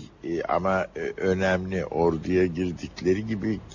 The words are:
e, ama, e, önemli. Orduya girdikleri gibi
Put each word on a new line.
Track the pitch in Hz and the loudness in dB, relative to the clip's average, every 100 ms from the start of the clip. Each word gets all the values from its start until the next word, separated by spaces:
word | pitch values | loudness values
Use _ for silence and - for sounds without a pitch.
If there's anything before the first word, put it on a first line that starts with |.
| 78 - | -4 -12
e, | 71 82 | -6 -4
ama, | - 82 95 95 90 - | 0 0 2 0 -2 -4
e, | 73 - | -6 -2
önemli. | 95 92 95 92 92 95 - | 0 2 2 2 0 -4 -2
Orduya | 78 85 80 80 92 90 | 2 2 2 2 2 2
girdikleri | 82 90 80 76 - 85 95 110 | 2 -2 -4 -10 -2 0 0 0
gibi | 107 110 98 - | -2 -2 -4 -6